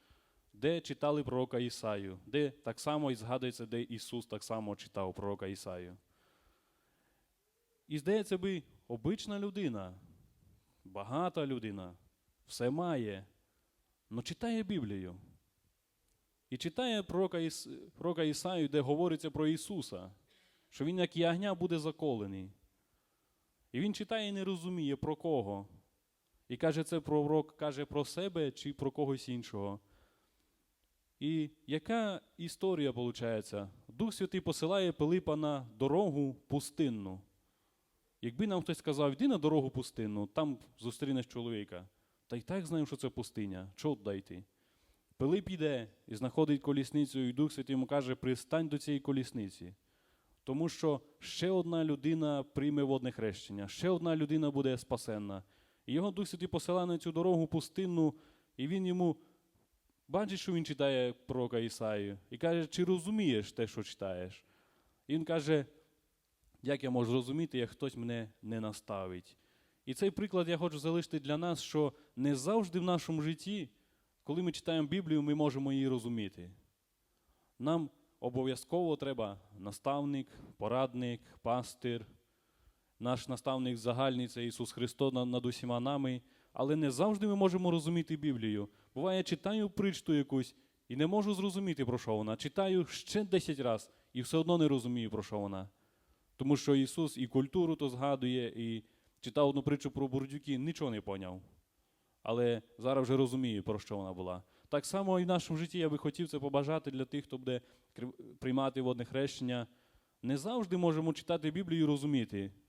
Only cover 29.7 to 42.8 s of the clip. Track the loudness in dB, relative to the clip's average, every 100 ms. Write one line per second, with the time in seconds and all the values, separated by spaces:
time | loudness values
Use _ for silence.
29.7 | -6 -12 _ _ _ _ _ _ _ _
30.7 | _ _ _ _ _ -2 0 -2 -8 -6
31.7 | -4 -2 0 0 -4 -8 -12 -12 -2 0
32.7 | 2 2 0 -2 -2 -2 -2 -2 -6 -6
33.7 | -12 -20 -4 -4 -2 -2 -2 -2 -2 0
34.7 | 2 2 2 2 2 2 0 0 -2 -6
35.7 | 0 2 4 4 2 0 -2 _ -2 -2
36.7 | 0 0 0 -4 -10 -14 _ _ _ _
37.7 | _ _ _ _ _ -8 -2 0 0 -2
38.7 | -4 -2 2 2 4 2 4 4 4 2
39.7 | -2 -6 -4 -2 -2 -2 0 0 -2 -10
40.7 | -10 -10 -6 -2 -2 -2 -6 -6 -6 -6
41.7 | -10 -14 _ _ _ _ -10 -6 -6 -2
42.7 | -2